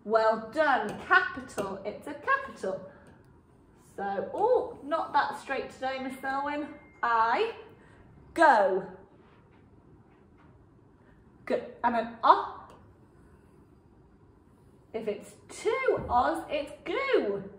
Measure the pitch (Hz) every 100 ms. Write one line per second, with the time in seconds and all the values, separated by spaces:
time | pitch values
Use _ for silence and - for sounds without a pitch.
0 | 208 220 220 220 - - 302 247 208 -
1 | - 370 381 - 247 - 196 190 208 -
2 | - 294 - 554 - 214 190 190 - -
3 | - - - - _ _ _ _ - -
4 | 196 196 196 302 427 508 - - 277 320
5 | - 294 233 - - 269 - - 262 262
6 | 262 254 269 269 285 294 294 - - -
7 | 233 226 226 233 453 - - - - -
8 | - - - - 320 233 - 190 - -
9 | - - - - - - - - - -
10 | - - - - - - - - - -
11 | - - - - - 247 - - 240 233
12 | 226 - 262 392 - - - - - -
13 | - - - - - - - - _ _
14 | - _ _ _ _ _ - _ _ 226
15 | 220 - - - - - - 523 523 -
16 | - 240 254 330 - 294 294 - - 427
17 | 539 440 226 202 185